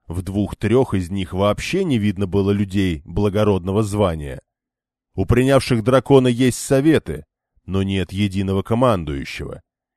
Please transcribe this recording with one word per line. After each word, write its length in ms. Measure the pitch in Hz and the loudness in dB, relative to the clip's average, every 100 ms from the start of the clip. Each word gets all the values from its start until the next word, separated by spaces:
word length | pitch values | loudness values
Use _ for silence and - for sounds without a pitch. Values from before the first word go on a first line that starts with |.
| - | -10
в 140 | 87 | -10
двух-трёх 720 | 90 98 95 - 107 123 131 | -6 -2 -2 -2 0 2 2
из 140 | 98 90 | -2 -4
них 220 | 98 92 | -6 -6
вообще 520 | 92 101 101 - 180 | 0 0 0 -2 -2
не 140 | 185 123 | 0 0
видно 280 | 104 95 101 | 0 -2 -2
было 240 | 98 98 | 0 2
людей 520 | 101 101 98 92 78 | 0 0 0 -2 -2
благородного 800 | 82 85 104 98 107 95 87 98 | -6 -2 -2 2 2 0 0 -2
звания. 580 | 107 104 98 80 71 65 - _ _ _ _ _ _ | -2 0 0 -2 -8 -14 -18 _ _ _ _ _ _
У 100 | - | -6
принявших 580 | - 120 131 135 - 120 | 2 2 4 4 2 0
дракона 420 | 104 127 - 139 127 | 2 2 6 4 6
есть 320 | 120 127 - | 2 0 0
советы — 680 | - 135 151 143 - 71 - _ _ _ | 0 2 4 2 0 -8 -14 _ _ _
но 180 | - 92 | -6 -2
нет 300 | 98 98 87 | 0 -2 -4
единого 500 | 92 104 95 98 95 | -2 -2 0 -2 -2
командующего. 1000 | - 113 127 98 76 69 67 - 69 - - _ _ | -2 0 2 0 -2 -8 -8 -12 -12 -14 -20 _ _